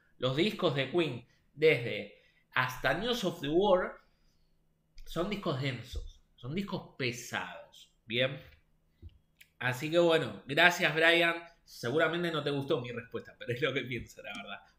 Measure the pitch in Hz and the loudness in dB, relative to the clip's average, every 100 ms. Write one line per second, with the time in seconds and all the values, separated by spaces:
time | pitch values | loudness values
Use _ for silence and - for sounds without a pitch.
0 | _ - 127 139 208 - 175 139 131 175 | _ -4 -2 2 0 2 0 0 0 0
1 | 151 117 - _ _ 143 156 135 117 104 | 0 -4 -12 _ _ 2 4 4 0 -6
2 | 101 - _ _ _ 131 123 - 135 160 | -8 -14 _ _ _ -2 -2 0 0 0
3 | 240 233 180 - 143 170 202 180 220 - | 0 -2 -2 -4 0 2 6 4 2 -8
4 | _ _ _ _ _ _ _ _ _ - | _ _ _ _ _ _ _ _ _ -16
5 | - 160 196 202 - 127 139 113 - - | -8 -4 -4 -2 -4 -2 -4 -6 -8 -10
6 | - - _ _ 123 175 202 175 - - | -10 -18 _ _ -8 -6 -4 -8 -10 -6
7 | 123 - - 101 92 - - - - _ | -4 -4 -6 -6 -6 -12 -18 -20 -20 _
8 | - 117 135 147 - - _ _ _ _ | -6 0 0 -2 -16 -20 _ _ _ _
9 | - _ _ _ - - 123 127 151 170 | -20 _ _ _ -20 -4 -4 -2 0 4
10 | 170 160 120 98 - 147 175 180 160 156 | 6 4 2 -6 -2 4 6 6 0 4
11 | 165 170 170 170 - _ _ - 120 151 | 6 6 4 0 -8 _ _ -8 -2 2
12 | 160 170 170 156 143 143 135 156 123 113 | 2 2 -2 -2 -2 -2 0 -2 -2 -10
13 | - 107 - - - 120 143 135 123 117 | -10 -12 -12 -14 -6 -2 0 -2 -4 -8
14 | 104 - 101 101 101 101 - | -10 -16 -14 -12 -12 -14 -14